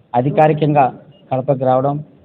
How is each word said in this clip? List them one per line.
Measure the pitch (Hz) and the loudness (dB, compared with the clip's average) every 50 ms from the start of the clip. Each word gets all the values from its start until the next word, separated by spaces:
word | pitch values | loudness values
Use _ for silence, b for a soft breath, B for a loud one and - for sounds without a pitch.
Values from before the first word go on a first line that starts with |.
| _ _ - | _ _ -4
అధికారికంగా | 123 127 147 156 156 156 156 160 151 156 147 147 147 131 120 - - - - - _ _ - 127 | -2 -2 0 2 2 2 2 2 0 0 0 2 2 2 0 0 -6 -20 -20 -20 _ _ -8 -6
కడపకి | 127 127 147 139 123 131 | -6 -2 -2 -2 -2 0
రావడం | 127 127 131 131 143 143 151 151 - - _ | 0 0 0 0 -2 -4 -4 -8 -12 -20 _